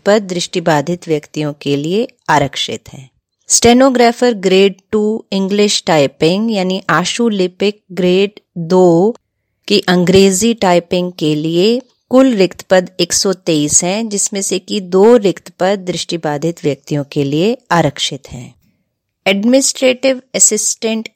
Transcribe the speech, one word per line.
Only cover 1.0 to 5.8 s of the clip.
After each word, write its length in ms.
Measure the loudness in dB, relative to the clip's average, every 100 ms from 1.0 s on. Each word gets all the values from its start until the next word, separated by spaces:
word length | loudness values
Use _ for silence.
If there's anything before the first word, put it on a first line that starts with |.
| -4
व्यक्तियों 440 | -6 -4 -8 -6 -6
के 160 | -4 -4
लिए 320 | -2 -4 -4 _ -2
आरक्षित 640 | 0 0 -4 -8 -10 -14
हैं। 160 | -20 -20 _ _ _ -4
Stenographer 840 | 2 4 6 4 4 2 2 0
grade 400 | 0 2 4 2 0 _
टू 100 | -2 -2 -4 -6
English 500 | -4 -2 0 0 0